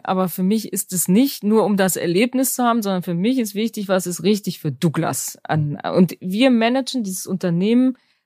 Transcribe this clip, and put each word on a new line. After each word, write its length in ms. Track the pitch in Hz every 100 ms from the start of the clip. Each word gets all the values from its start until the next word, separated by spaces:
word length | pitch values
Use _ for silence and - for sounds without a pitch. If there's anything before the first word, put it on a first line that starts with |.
| -
Aber 240 | 185 185
für 140 | -
mich 280 | 185 220 -
ist 220 | 202 -
es 160 | 180 -
nicht 340 | 196 277 -
nur, 220 | 202 220 190
um 100 | 202
das 220 | 190 -
Erlebnis 560 | 175 175 247 254 262
zu 100 | -
haben, 180 | 240 233
sondern 220 | 202 185
für 120 | 180 170
mich 220 | 220 262
ist 160 | 214
wichtig, 280 | 196 226 220 196
was 180 | 185 180
ist 160 | 170
richtig 380 | 175 208 196 -
für 120 | 156
Douglas 680 | 123 165 160 160 135 - -
an. 340 | - 156 147 - 87 117
Und 200 | 180 -
wir 320 | 185 208 262
managen 520 | 233 226 262 254 262
dieses 220 | 196 185 -
Unternehmen 720 | 185 180 170 202 240 254 254 _ _